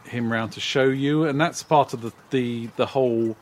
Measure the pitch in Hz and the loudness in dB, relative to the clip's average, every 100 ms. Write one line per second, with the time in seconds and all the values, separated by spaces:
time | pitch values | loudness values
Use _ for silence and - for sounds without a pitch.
0 | - 120 117 113 113 - - 139 131 135 | -10 -4 -2 -2 -4 -6 -2 2 2 2
1 | 139 151 156 139 127 - - 156 131 120 | 0 2 2 0 0 -2 2 2 2 -2
2 | 113 - - 135 120 117 113 - 117 135 | -10 -12 -4 -2 -2 -4 -6 -2 -2 2
3 | 127 117 113 110 | 2 2 0 -4